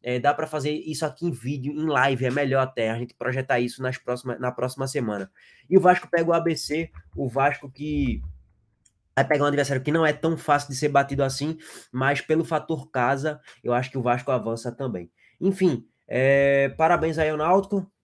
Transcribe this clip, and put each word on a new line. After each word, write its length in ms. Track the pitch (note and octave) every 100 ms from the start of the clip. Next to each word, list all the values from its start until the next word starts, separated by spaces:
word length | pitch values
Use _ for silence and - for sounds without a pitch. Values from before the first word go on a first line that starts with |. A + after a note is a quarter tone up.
é, 160 | B2 B2
dá 140 | C3+
pra 120 | C#3+ D#3
fazer 260 | D#3 C#3+
isso 340 | D3+ D#3 C#3 D#3
aqui 200 | C#3 E3+
em 60 |
vídeo, 400 | B2 A#2+ C3+ B2+
em 140 | D3+ D#3
live, 400 | C#3 C3+ C3 B2+
é 40 |
melhor 300 | C3+ C#3+ C3+
até 320 | C3 B2+ A2+
a 60 | A2+
gente 160 | B2
projetar 480 | _ B2+ B2+ B2+ B2+
isso 200 | B2 -
nas 160 | C3 B2+
próxima, 400 | - B2 B2+ A#2+
na 140 | B2
próxima 340 | B2 B2+ C3 C3+
semana. 460 | C#3 A2+ G2+ F#2+ _ - - _
E 80 | F#3
o 20 |
Vasco 300 | F3 - -
pega 180 | F3 E3
o 40 |
A 80 | E3
B 120 | D#3+ D#3+
C, 340 | - D3+ E3 - - -
o 140 | C3+
Vasco 420 | A#2+ C#3 D3 C#3
que 500 | C3+ D3+ D3 C3+ A2+ - - _ _ _ _ _ _ _ -
vai 100 | C3+
pegar 200 | D3 C#3+
um 20 |
adversário 340 | C#3+ C3+ C3+
que 120 | C3
não 120 | D#3+ D#3+
é 60 |
tão 240 | D3+ D#3+ D#3+
fácil 320 | - D3 C#3
de 80 | C3
ser 140 | D3
batido 340 | C#3 C3+ C#3
assim, 340 | C3+ C3+ D3+ D#3+ - - -
mas 300 | B2+ C3 C#3+
pelo 240 | - D#3
fator 480 | C3 D#3 - D#3 C3
casa, 480 | B2+ B2 C#3 D3+ D3 - -
eu 80 | A#2
acho 160 | A#2+ B2+
que 80 | C#3
o 40 |
Vasco 280 | A#2+ B2 B2+
avança 440 | B2+ G#2+ A#2 B2
também. 360 | A#2 C3+ F#2 F2 _ _ _
Enfim, 480 | G3 F#3+ F#3 B2 - _ -
é, 640 | B2 C3+ C#3 C#3 C#3 C#3 -
parabéns 400 | E3 E3+ D#3+ D#3+
aí 120 | D#3
ao 80 | D#3
Náutico 520 | E3+ F#3+ G3 G3 F#3 _